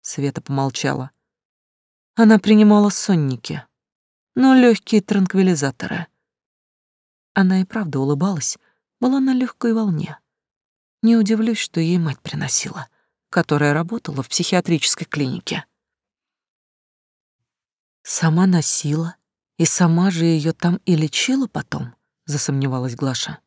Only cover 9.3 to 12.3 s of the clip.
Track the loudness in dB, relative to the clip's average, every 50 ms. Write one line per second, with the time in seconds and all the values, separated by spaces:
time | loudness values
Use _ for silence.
9.3 | 0 0 -2 -4 -6 _ -2 -2 0 0 0 -2 -2 -2 -4 -8 -12 _ _ _
10.3 | _ _ _ _ _ _ _ _ _ _ _ _ _ _ 2 4 4 4 4 2
11.3 | 0 0 0 -2 -2 -4 -6 -6 -2 -2 0 2 0 0 0 -2 -6 _ _ -10